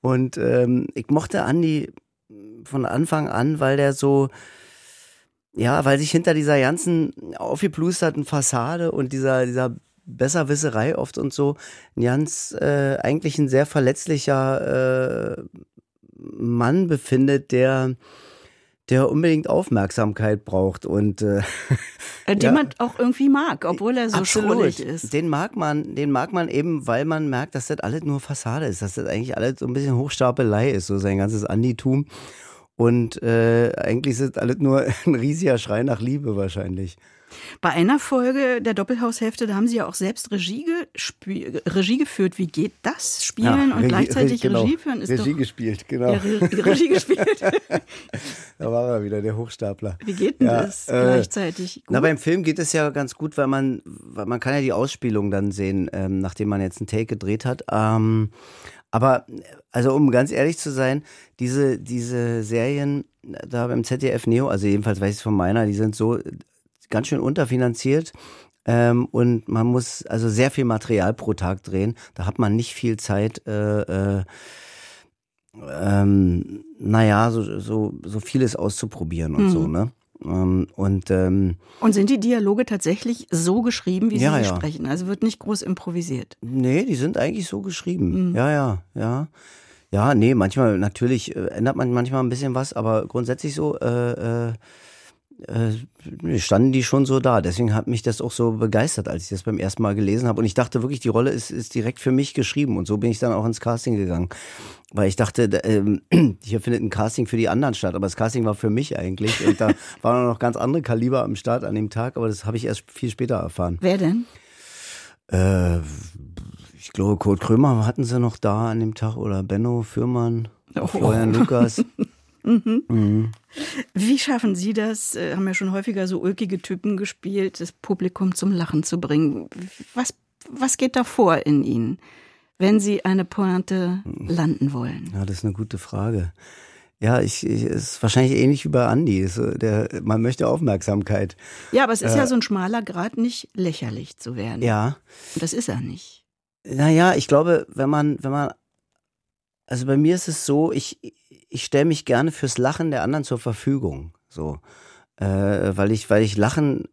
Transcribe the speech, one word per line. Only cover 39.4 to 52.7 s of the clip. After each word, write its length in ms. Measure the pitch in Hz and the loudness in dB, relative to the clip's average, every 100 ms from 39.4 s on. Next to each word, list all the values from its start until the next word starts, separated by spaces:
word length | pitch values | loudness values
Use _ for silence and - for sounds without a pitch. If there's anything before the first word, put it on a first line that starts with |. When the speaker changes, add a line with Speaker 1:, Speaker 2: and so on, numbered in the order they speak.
| 226 | -2
Speaker 2:
da 80 | |
haben 120 | 196 233 | 0 0
Sie 100 | 233 | 0
ja 100 | - | -4
auch 80 | |
selbst 360 | 180 185 233 - | -4 -4 -4 -6
Regie 340 | 202 175 220 330 339 - | -4 -4 -6 -4 -4 -6
gespü-, 680 | - - - - 196 - - - | -10 -10 -10 -8 -8 -6 -6 -2
Regie 300 | 175 185 254 | 0 2 2
geführt. 400 | 294 - 190 - | 0 0 -2 0
Wie 100 | 175 | -6
geht 260 | - 151 _ | -2 -4 _
das? 420 | - - - - | -8 -6 -6 -4
Spielen 220 | - - 226 | -6 0 2
Speaker 1:
Ja, 180 | 277 | 4
Speaker 2:
und 80 | 277 | 4
Speaker 1:
Regie, 160 | 254 233 | 4 2
Speaker 2:
gleichzeitig 440 | - - - - | 4 2 4 2
Speaker 1:
Regie, 160 | 240 196 | 2 0
genau. 140 | 202 | 2
Speaker 2:
Regie 120 | 226 320 | 2 0
führen 240 | 311 247 | -2 -6
ist 80 | 185 | -2
Speaker 1:
Regie 220 | 127 110 | 0 0
Speaker 2:
doch 80 | 151 | -2
Speaker 1:
gespielt, 500 | 123 - 110 101 - | -4 -2 -4 -4 -6
genau. 240 | 131 120 | -2 2
Speaker 2:
Ja, 60 | - | 2
Re-, 460 | 196 214 180 - - | 0 0 2 2 4
Regie 220 | 277 311 | 4 4
gespielt. 360 | 381 - - 214 415 | 2 2 0 2 0
Speaker 1:
<laughs> 120 | - 466 - 165 - - - - 143 - - _ | 0 0 -2 -6 -6 -20 -12 -12 -12 -16 -18 _
Da 120 | 113 | -2
war 160 | 117 123 117 | -2 0 -2
er 60 | |
wieder, 200 | 104 104 | -2 -2
der 120 | 104 107 | -4 -4
Hochstapler. 600 | 117 - 107 101 107 90 | -8 -8 -8 -6 -8 -8
Speaker 2:
Wie 80 | 220 | -8
geht 280 | 185 190 - | -2 -2 2
denn 60 | 254 | 2
Speaker 1:
Ja, 160 | 117 | 2
Speaker 2:
das 260 | 202 - - | 0 -6 -2
Speaker 1:
äh, 40 | |
Speaker 2:
gleichzeitig? 920 | 123 127 127 107 - 180 175 180 - _ | 2 4 4 2 -2 -4 -4 -10 -12 _
Speaker 1:
na, 100 | - | 2
Speaker 2:
Gut? 20 | |
Speaker 1:
beim 160 | 156 151 | 2 2
Film 240 | - 180 | 0 0
geht 140 | 156 151 | 0 -2
es 140 | 160 | 0